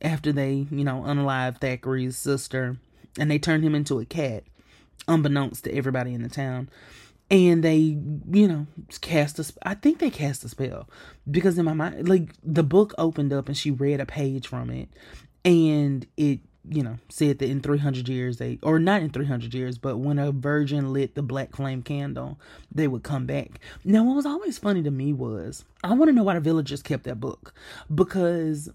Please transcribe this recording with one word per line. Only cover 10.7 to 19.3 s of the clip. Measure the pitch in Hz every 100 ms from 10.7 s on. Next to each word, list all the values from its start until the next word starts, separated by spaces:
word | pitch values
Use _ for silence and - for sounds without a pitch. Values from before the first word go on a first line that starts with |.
| - - - - - -
Because | 147 190 170
in | 165
my |
mind, | 156 156 - 175
like, | 185 160 -
the | - 156
book | 147 185 214 -
opened | 165 151 143
up | 139 139
and | 139
she | 151
read | 131 139 143
a | 139
page | - 139 135 -
from | 123 120
it. | 123 127 _ - - - _
And | 180 170 160 151 143 135 120 -
it, | 147 135 - _ -
you | 151
know, | 123 117 -
said | - 151 139
that | 135
in | 139
three | 139 147
hundred | 143 127 123
years, | 127 127 117
they, | 123 120
or | - 160
not | 170 202
in | 156
three | -
hundred | 143